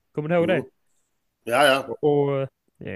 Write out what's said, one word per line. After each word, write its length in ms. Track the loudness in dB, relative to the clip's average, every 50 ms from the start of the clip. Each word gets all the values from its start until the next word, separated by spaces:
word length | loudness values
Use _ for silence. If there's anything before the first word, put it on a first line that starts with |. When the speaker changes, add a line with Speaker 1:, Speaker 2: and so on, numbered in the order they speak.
| _ _
Speaker 1:
Kommer 160 | _ -8 -4 -2
du 60 | 0
ihåg 100 | 0 0 0
Speaker 2:
Mm. 120 | 0 -2
Speaker 1:
det? 60 | -4 -8 _ _ _ _ _ _ _ _ _ _ _ _ _ _ -6 -2
Speaker 2:
Ja, 140 | 2 4 4
ja. 200 | 4 4 2 -2 -6 -6 -2
Speaker 1:
Och, 280 | 0 0 2 2 0 0
och, 120 | -2 -4
eh, 80 | -6 -8 _ _ _ _ _ -16 -14 -12 -10